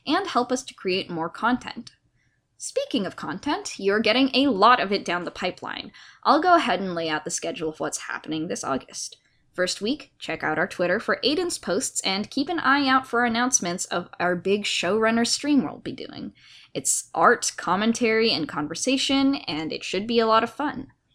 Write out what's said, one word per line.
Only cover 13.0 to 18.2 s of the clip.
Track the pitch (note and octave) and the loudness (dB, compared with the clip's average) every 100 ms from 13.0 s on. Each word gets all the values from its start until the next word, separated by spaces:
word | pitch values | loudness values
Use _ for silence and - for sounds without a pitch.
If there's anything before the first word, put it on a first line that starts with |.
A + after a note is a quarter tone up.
| - | 2
for | A#3+ A#3+ | 0 2
announcements | A3+ B3+ - F3+ F3+ | 0 2 0 0 -4
of | - F3+ F3+ - | -4 -4 -6 -2
our | F3 F3 | -2 0
big | F#3+ G#3 | 0 0
showrunner | G3+ - F3 G#3+ A3 A3+ A#3 | 0 -2 0 2 2 2 2
stream | - C#4+ C#4+ D#3 | 0 4 4 4
we'll | - | -2
be | - | -10
doing. | - - - G2+ - - - - | -10 -12 -12 -12 -14 -20 -20 -12
It's | - - - - | -6 -2 -2 -2
art, | - F#3 A#3 - - | 4 4 4 0 -4
commentary, | - F#3 A3 A3+ A3+ A3 | -2 0 2 2 2 2